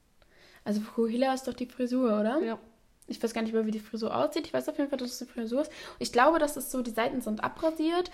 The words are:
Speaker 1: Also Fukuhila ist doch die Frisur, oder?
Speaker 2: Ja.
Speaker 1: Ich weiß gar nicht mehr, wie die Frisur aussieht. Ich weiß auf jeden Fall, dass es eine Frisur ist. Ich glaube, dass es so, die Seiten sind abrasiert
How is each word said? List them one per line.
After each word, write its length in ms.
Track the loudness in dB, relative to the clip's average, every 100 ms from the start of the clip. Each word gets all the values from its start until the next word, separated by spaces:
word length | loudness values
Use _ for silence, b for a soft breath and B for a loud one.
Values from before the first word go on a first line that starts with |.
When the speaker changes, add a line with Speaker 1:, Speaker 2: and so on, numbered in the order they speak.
| _ _ b b b b -2
Speaker 1:
Also 160 | -2
Fukuhila 520 | -2 0 0 2 2
ist 140 | 2 -4
doch 60 |
die 120 | -6 -6
Frisur, 540 | -4 0 2 4 4
oder? 220 | 2 2
Speaker 2:
Ja. 140 | 0 -4 -10 _ _ _ -12
Speaker 1:
Ich 140 | -4
weiß 100 | -2
gar 80 | -2
nicht 120 | 0
mehr, 120 | 0 0
wie 60 |
die 80 | -2
Frisur 340 | -6 -6 -2
aussieht. 340 | 2 0 0 -2
Ich 60 |
weiß 140 | -2 -2
auf 100 | -2
jeden 120 | -2
Fall, 100 | -2
dass 140 | -4
es 80 | -8
eine 100 | -10
Frisur 300 | -8 -2 0
ist. 100 | -2 B B B
Ich 140 | 0
glaube, 280 | 6 6 6
dass 180 | 2 0
es 120 | -4
so, 100 | -4
die 100 | -2
Seiten 300 | -2 -2 -2
sind 200 | -4 -2
abrasiert 680 | -4 0 0 2 2 2 0